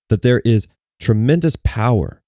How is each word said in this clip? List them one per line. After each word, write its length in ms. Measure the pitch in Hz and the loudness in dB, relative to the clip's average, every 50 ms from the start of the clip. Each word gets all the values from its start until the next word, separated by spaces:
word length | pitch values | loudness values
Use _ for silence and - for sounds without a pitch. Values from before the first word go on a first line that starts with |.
| _ - | _ -4
that 140 | 113 104 - | -2 0 2
there 160 | 123 123 123 | 2 0 2
is 280 | - 117 117 107 - - _ _ _ _ _ - | 2 2 0 0 0 -4 _ _ _ _ _ -8
tremendous 560 | - - 113 107 110 127 156 170 165 165 - | -2 -2 0 2 2 2 0 0 0 -2 -4
power 680 | - - - - 104 107 120 123 101 82 - - _ _ | -2 -4 -6 -4 -2 -2 0 0 0 -2 -4 -8 _ _